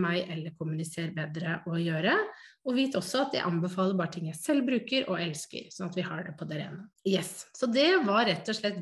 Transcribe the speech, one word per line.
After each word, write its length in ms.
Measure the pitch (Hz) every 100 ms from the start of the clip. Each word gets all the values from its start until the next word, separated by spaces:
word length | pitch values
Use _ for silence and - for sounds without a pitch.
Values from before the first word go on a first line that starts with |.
meg 260 | 175 175 -
eller 240 | 160 160 -
Kommuniser 500 | 160 156 160 - 165 156
Bedre 400 | 156 156 170 170 -
å 140 | 170
gjøre. 320 | 170 156 185 381 415 - - - 269
Og 100 | 247
vit 160 | 269 196
også 240 | - 254
at 160 | 277 -
jeg 80 | 180
anbefaler 500 | 170 180 185 185 190
bare 160 | 165
ting 140 | 170 160
jeg 80 | 160
selv 300 | - 285 254
bruker 400 | 247 226 262 -
og 80 | 170
elsker, 480 | 170 151 - - -
sånn 160 | - 180
at 80 | 180
vi 80 | 175
har 160 | 160 156
det 80 | -
på 80 | 156
det 140 | 151
rene. 260 | - 160 214 _ 196
Yes, 400 | 185 170 - - -
så 80 | 254
det 160 | 240 311 370 220
var 220 | 208 226
rett 240 | 165 -
og 60 | 214
slett 180 | 208 185